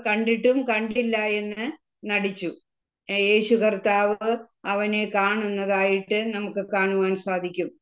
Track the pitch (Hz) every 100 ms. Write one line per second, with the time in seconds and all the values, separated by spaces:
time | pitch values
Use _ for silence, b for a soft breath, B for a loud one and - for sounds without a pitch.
0 | 226 208 226 226 247 262 240 214 220 226
1 | 233 220 214 208 208 208 240 320 _ _
2 | 208 208 196 190 170 - _ _ _ _
3 | - 202 202 214 214 226 214 196 208 202
4 | 208 208 220 233 - _ - 202 208 214
5 | 208 208 196 214 208 202 196 196 196 196
6 | 190 208 226 208 208 202 196 202 190 196
7 | 190 190 190 185 180 175 170 -